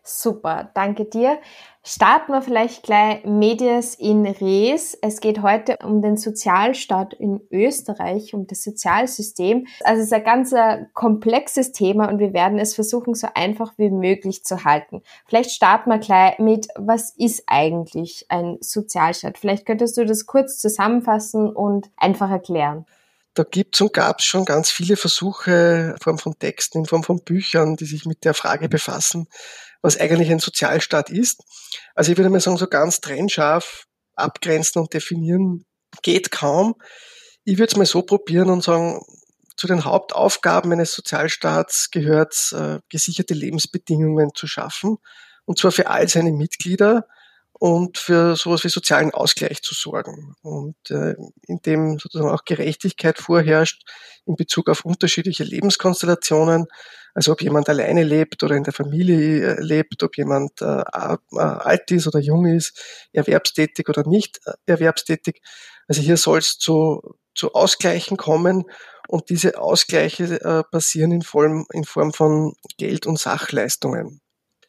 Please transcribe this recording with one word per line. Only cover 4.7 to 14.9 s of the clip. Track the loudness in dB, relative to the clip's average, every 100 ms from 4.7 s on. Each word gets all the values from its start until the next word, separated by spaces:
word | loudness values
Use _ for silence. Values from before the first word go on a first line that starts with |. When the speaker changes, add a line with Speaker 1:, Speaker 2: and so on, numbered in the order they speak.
| 0 -4 -6
Speaker 1:
Es | -6 -2
geht | -2 0
heute | 2 2 0 -4
um | 0 0
den | 2 0
Sozialstaat | -2 -4 2 2 2 -2 -2 -2 -2
in | -6 -4 -4 -4
Österreich, | 0 0 0 -6 -6 -4 -6 -6
um | -10 -8
das | -10
Sozialsystem. | -10 -6 0 0 0 -4 -10 -4 0 0 -2 -4
Also | 0 2
es | 2
ist |
ein | 0
ganz, | 2 2 2
äh, | 2 2 0 -6
komplexes | -2 0 2 2 0 0 -2 -2
Thema | 0 0 2 2
und | 0
wir | 0
werden | 2 2 2
es | -2
versuchen, | -2 -2 -2 -2
so | -4 -4 -2
einfach | -2 -4 -6 -2
wie | 0
möglich | 2 0 0 -4 -8
zu | -6 -2
halten. | 2 2 0